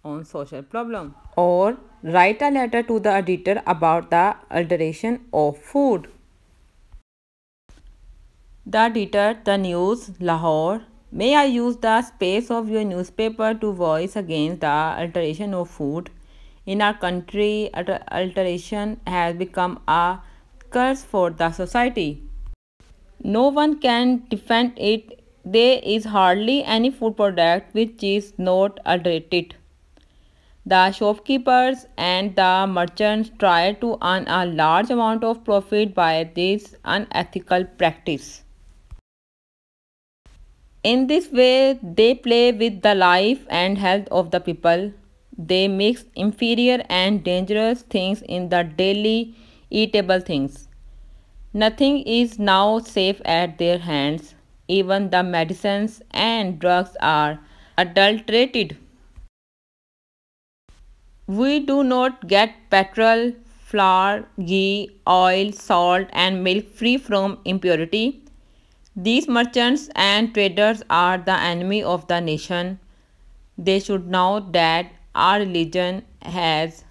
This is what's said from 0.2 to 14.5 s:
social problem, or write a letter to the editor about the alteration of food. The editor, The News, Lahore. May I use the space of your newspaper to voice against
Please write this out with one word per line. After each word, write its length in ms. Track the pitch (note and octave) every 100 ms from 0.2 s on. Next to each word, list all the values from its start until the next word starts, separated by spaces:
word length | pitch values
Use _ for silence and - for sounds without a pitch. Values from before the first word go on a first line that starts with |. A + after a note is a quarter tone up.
| D#3
social 300 | D#3 C#3+ C#3+
problem, 540 | C#3 A3+ A#3 A3 D3 - - -
or 420 | F3 F3+ G3+ B3+ - _
write 400 | D#3+ F3 F#3 A3 C#4+
a 20 | C#4
letter 260 | A#3+ A#3
to 160 | A#3 A3
the 140 | G3+ G3
editor 340 | F3+ F3+ F#3 G#3 -
about 380 | E3+ D#3+ E3 -
the 240 | E3+ F#3+ - - E3
alteration 600 | E3 E3+ D#3+ D#3 A3+ A#3+ -
of 240 | - D3 D3
food. 500 | - C#4+ C#4 F#3+ - - _ _ _ _ _ _ _ - _ _ _ _ _ _ _ - - _ - - - _ _ - -
The 120 | G#3+
editor, 600 | A3+ A3+ G3 G3+ G#3 A3+
The 140 | G#3 G3+
News, 520 | F#3 F3 F#3 A#3 G#3 F3+
Lahore. 600 | F3 E3 E3 D#3 E3 A3 - _ _
May 220 | - A3+ D4
I 100 | C#4
use 320 | A#3+ A#3+ A#3+
the 240 | A3+ A3+
space 500 | A#3+ - F3+ G3+ A#3+
of 180 | A#3 A3
your 140 | A3
newspaper 680 | G#3+ F3+ F3+ - A3 A3 A3
to 180 | A3 A3 F#3
voice 320 | E3+ D#3 F#3+ G#3+
against 440 | F3+ D#3+ D3+